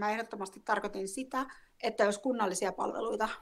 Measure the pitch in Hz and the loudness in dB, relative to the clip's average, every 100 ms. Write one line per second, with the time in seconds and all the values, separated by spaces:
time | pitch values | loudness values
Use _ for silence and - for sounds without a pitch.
0 | 208 214 226 208 190 - - 208 202 202 | 0 0 -4 -6 -8 -8 0 0 0 -4
1 | 190 226 262 254 262 - - _ 226 214 | -6 -4 -2 -2 -2 -8 -20 _ -2 4
2 | 202 202 269 240 202 185 196 185 208 170 | 4 4 0 2 2 2 0 0 -2 0
3 | 226 214 220 - | -2 0 0 -2